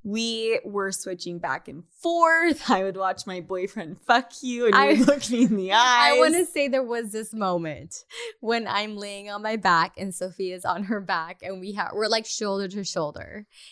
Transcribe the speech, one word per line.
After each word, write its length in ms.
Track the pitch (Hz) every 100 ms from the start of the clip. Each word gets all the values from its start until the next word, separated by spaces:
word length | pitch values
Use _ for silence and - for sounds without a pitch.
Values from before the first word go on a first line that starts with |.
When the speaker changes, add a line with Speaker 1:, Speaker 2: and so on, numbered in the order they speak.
Speaker 1:
We 560 | 202 214 226 226 226 226 -
were 260 | 202 196
switching 460 | 190 - 185 - 175
back 300 | 170 139 -
and 160 | 143 175 _
forth. 680 | 339 339 330 330 339 302 -
I 120 | 208
would 140 | 196 196
watch 300 | 190 185 -
my 140 | 185
boyfriend, 580 | 175 185 190 - 165 -
"Fuck 300 | - 247 254 -
you," 240 | 254 240 240
and 80 | 226
you 40 |
Speaker 2:
I 80 | 277
Speaker 1:
would 140 | 294 262
look 220 | 285 -
me 140 | 233 233
in 100 | 214
the 160 | 190
Speaker 2:
<laughs> 20 |
I 380 | 208 247 240 277
Speaker 1:
eyes. 60 | 254
Speaker 2:
wanna 260 | 311 339 359
say 220 | 311 285
there 140 | 262
was 280 | 247 233 226
this 200 | 214 220
moment 720 | 220 196 175 165 143 170 - - - 466 -
when 280 | 214 233 214
I'm 280 | 202 214 208
laying 340 | 202 202 202
on 120 | 208
my 120 | 214 220
back 380 | 190 170 165 -
and 160 | 196 180
Sophia's 500 | 185 175 190 180 -
on 180 | 175 196
her 140 | 214
back, 380 | 190 180 165 185
and 160 | 175 190
we 140 | 185
ha-, 160 | 208 175
we're, 140 | 202 214
like, 180 | 226 220
shoulder 420 | - 214 196 196
to 140 | 202
shoulder. 640 | 190 - 151 - - - 208 _ -